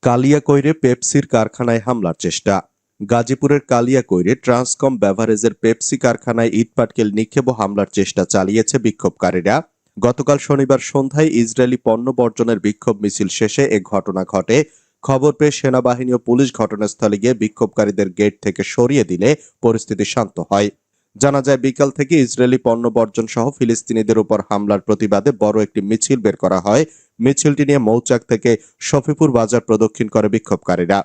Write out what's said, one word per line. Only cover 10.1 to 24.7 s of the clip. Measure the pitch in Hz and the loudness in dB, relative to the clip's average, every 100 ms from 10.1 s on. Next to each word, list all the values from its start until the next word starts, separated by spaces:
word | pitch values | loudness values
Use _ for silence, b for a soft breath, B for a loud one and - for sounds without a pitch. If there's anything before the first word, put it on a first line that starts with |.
| 120 143 143 | 0 0 -2
শনিবার | - 139 135 135 | 0 0 2 0
সন্ধ্যায় | - 139 135 147 156 | 0 -2 -2 0 2
ইসরায়েলি | 117 117 113 123 123 | 2 0 0 0 0
পণ্য | - 110 123 | 0 0 -2
বর্জনের | 127 117 110 117 110 | 0 -2 0 -2 0
বিক্ষোভ | 104 107 - 104 | -2 -4 -4 -2
মিছিল | 104 - 98 | -4 -4 -4
শেষে | - 107 - 139 107 | -2 -2 0 0 0
এ | |
ঘটনা | 92 98 92 92 | 0 -4 -2 -6
ঘটে। | 92 98 90 123 151 b b b | -2 -4 2 0 0 b b b
খবর | - 135 143 | -2 2 2
পেয়ে | 139 151 - | 2 0 0
সেনাবাহিনী | 135 127 123 123 127 | 0 0 0 -2 -2
ও | 123 | -2
পুলিশ | - 123 135 | 0 2 2
ঘটনাস্থলে | - 107 104 104 - 110 101 | 0 -4 -2 -6 -4 -4 -2
গিয়ে | 117 120 | -2 0
বিক্ষোভকারীদের | 110 - 110 - 104 98 98 90 | -4 -2 -4 0 -2 0 -4 0
গেট | 104 - | -2 -2
থেকে | 104 90 98 | -8 -6 -6
সরিয়ে | - 123 143 | 0 0 2
দিলে | 101 90 107 151 b b | 0 0 0 0 b b
পরিস্থিতি | 120 110 - 101 104 | 0 0 -4 -4 -4
শান্ত | - 107 - 82 | -2 -4 -6 -2
হয়। | 101 104 - _ _ _ - | 0 0 -4 _ _ _ -2
জানা | 139 139 | 0 0
যায়, | 135 131 | 0 0
বিকাল | 135 123 139 | 0 0 -2
থেকে | 131 139 165 | -2 0 2
ইসরায়েলি | 123 - 123 127 | 2 2 2 2
পণ্য | 123 117 120 | 2 0 0
বর্জন | 110 110 107 113 | 0 -2 -2 -4
সহ | - 117 | -2 -4
ফিলিস্তিনিদের | - 120 113 - 113 107 110 | -2 -2 -2 -2 -2 2 2
উপর | 104 107 - | 2 -2 -2
হামলার | 101 104 | -4 0